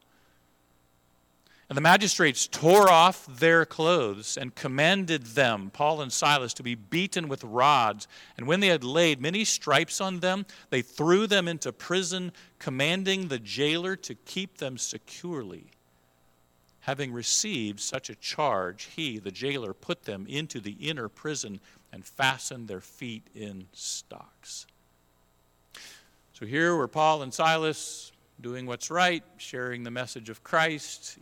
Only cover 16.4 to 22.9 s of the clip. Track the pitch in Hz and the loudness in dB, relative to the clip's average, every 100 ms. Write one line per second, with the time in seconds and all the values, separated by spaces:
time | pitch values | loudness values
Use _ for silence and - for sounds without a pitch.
16.4 | _ _ _ _ - 139 135 120 113 - | _ _ _ _ -6 -6 -6 -6 -4 -2
17.4 | 214 165 104 104 - 139 - - - - | -2 -4 -4 -6 -8 -8 -10 -12 -10 -2
18.4 | 151 101 90 98 - - 151 107 98 92 | 0 0 -2 -6 -14 -8 -8 -6 -10 -8
19.4 | 131 139 107 - - - - 98 101 139 | -6 -6 -8 -10 -8 -8 -8 -10 -8 -8
20.4 | 160 123 101 107 147 156 107 - 151 139 | -8 -8 -10 -8 -8 -6 -8 -10 -8 -8
21.4 | 110 95 _ _ _ 95 92 - 131 131 | -8 -12 _ _ _ -20 -12 0 0 0
22.4 | - 131 110 95 - | -6 -12 -10 -12 -12